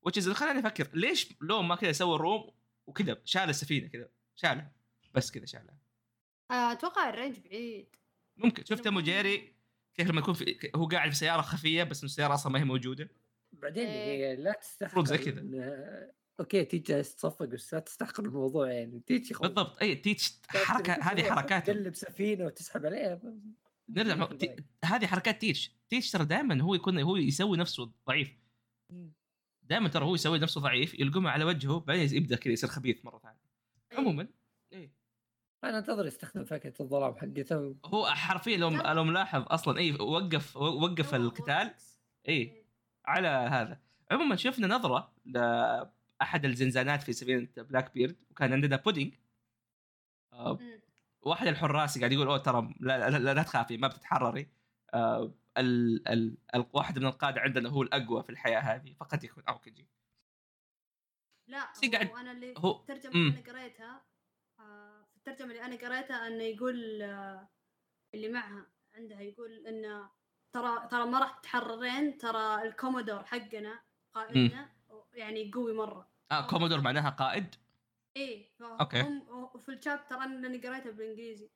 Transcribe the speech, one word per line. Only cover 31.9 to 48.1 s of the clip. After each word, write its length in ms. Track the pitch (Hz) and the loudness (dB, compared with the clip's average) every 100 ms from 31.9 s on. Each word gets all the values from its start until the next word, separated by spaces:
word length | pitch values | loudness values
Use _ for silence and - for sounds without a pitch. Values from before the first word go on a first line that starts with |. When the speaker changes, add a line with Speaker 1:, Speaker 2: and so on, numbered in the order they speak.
| 175 147 143 | 2 4 4
Speaker 1:
يبدأ 180 | - 120 | 2 0
كذا 180 | 131 | 2
يصير 160 | 110 131 | 0 0
خبيث 360 | - 127 110 120 | -2 -2 -2 -4
مرة 120 | 110 | -20
ثانية. 200 | 110 - _ _ _ _ _ | -20 -20 _ _ _ _ _
Speaker 2:
إيه. 60 | - | 0
Speaker 1:
عموما، 300 | 262 151 208 _ _ _ _ | 2 0 -4 _ _ _ _
إيه. 200 | 190 143 _ _ _ _ _ _ _ | -20 -20 _ _ _ _ _ _ _
Speaker 3:
أنا 140 | 262 220 | -4 -4
أنتظر 280 | 196 214 160 | -2 -2 -2
يستخدم 380 | - 165 196 - | -4 -10 -8 -6
فاكهة 280 | 151 139 - | -6 -8 -10
الظلام 360 | 135 143 135 120 | -2 0 0 -2
حقته. 600 | 147 139 135 160 139 135 160 | -8 -6 -2 -2 -2 -8 -2
Speaker 1:
هو 200 | 202 - | 0 2
حرفيا 520 | - 170 180 226 202 | 0 0 0 2 2
لو، 120 | 170 | 4
Speaker 2:
لا. 240 | 160 151 | 2 2
Speaker 1:
لو 100 | 160 | 4
ملاحظ 420 | 160 175 190 147 127 | 4 2 2 0 0
أصلا، 300 | 165 160 127 | 0 2 2
إيه، 240 | 170 143 | 2 2
وقف، 560 | 104 160 190 156 143 131 | 0 0 2 -2 -2 -2
وقف 560 | 147 143 170 170 143 | 0 2 0 2 0
Speaker 2:
هو 80 | 131 | 2
Speaker 1:
القتال. 420 | 120 117 143 151 220 | 0 -2 0 0 0
Speaker 2:
موركس. 360 | - - _ _ _ - | -6 -20 _ _ _ 0
Speaker 1:
إيه. 240 | 156 113 | 0 0
Speaker 2:
إيه. 120 | - _ _ _ _ - | -8 _ _ _ _ -2
Speaker 1:
على 220 | 156 180 | 2 2
هذا. 540 | 135 120 131 110 - _ _ _ | 2 2 2 0 -8 _ _ _
عموما 240 | 254 311 202 | 2 2 2
شفنا 320 | 247 254 196 | 0 2 2
نظرة 460 | 240 180 123 - _ - | 2 2 0 0 _ -6
لأحد 1200 | 123 120 117 117 117 - _ _ _ - 165 143 | 2 4 4 2 2 -4 _ _ _ 0 2 2
الزنزانات 580 | 127 131 127 131 143 | 2 2 2 2 0
في 100 | 143 | -2
سفينة 340 | 117 123 127 120 - | -6 0 0 0 -10
Black 360 | 117 131 127 | -2 0 2
Beard، 300 | 127 127 | 6 4